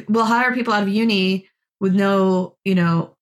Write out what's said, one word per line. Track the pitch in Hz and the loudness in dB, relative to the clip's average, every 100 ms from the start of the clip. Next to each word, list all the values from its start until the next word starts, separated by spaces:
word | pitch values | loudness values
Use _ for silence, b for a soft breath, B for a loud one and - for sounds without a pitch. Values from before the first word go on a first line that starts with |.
| - | -2
we'll | 226 220 | 0 2
hire | 233 254 | 0 0
people | 247 233 | -2 -2
out | 208 | -2
of | 196 | 0
uni | 208 226 202 185 190 b _ _ _ | 0 0 0 0 -2 b _ _ _
with | 190 190 | 0 0
no, | 196 196 190 185 180 - 196 | 2 2 2 0 -4 -8 -2
you | 185 | 0
know, | 170 165 - _ | 2 0 -4 _